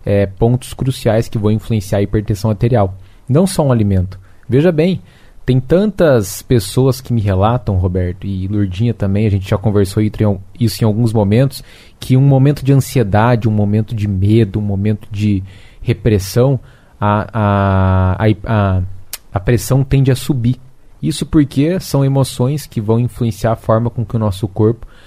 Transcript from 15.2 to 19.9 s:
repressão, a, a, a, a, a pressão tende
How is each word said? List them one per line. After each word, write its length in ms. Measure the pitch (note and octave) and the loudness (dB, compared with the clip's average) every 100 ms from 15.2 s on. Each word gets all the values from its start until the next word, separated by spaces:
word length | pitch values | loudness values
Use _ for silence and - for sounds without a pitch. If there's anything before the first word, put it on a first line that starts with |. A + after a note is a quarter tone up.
| G#2+ G2 F#2+ - - - | 0 0 -4 -18 -20 -12
repressão, 760 | - - A#2 G#2 F#2 A#2+ C3 C3 - - - - | -4 -2 2 0 0 0 2 0 -6 -20 -20 -4
a, 280 | G#2 G#2 - | 0 0 -2
a, 960 | A2+ G#2 G2+ G2 F#2+ F#2+ F#2 F#2 F#2 A2 | -2 2 2 2 2 2 2 2 2 0
a, 0 | - | 0
a, 380 | - A2 G2 F#2 F#2 - - - - | -2 0 0 0 -4 -8 -14 -18 -8
a 80 | G2+ | -6
pressão 440 | F#2+ A#2+ - C3 | 0 -2 0 0
tende 260 | C3+ | 2